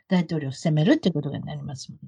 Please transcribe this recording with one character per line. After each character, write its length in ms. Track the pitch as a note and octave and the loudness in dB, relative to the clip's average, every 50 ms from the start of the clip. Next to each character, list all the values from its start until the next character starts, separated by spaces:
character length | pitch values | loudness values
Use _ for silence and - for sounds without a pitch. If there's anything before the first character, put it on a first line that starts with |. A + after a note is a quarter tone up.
| _ - | _ 0
大 160 | F#3+ F3+ E3 | 2 2 2
統 140 | - E3+ D#3 | 0 -2 -2
領 100 | C#3+ C3+ | -2 -4
を 20 | |
責 220 | C3 - - E3+ D#3 | -6 -2 0 2 4
め 100 | D3+ D#3 | 4 6
る 100 | G#3 D#4 | 6 4
っ 40 | |
て 140 | D#4+ - F#3+ | 4 4 0
こ 100 | E3 D3 | 0 0
と 80 | D3 D3 | -2 -4
に 120 | - - | -6 -6
な 140 | C3 D3 D3 | -8 -8 -10
り 60 | D3 C#3 | -10 -10
ま 120 | C#3 C3+ | -10 -10
す 160 | - - - | -12 -14 -16
も 60 | - | -18
ん。 20 | - - | -18 -18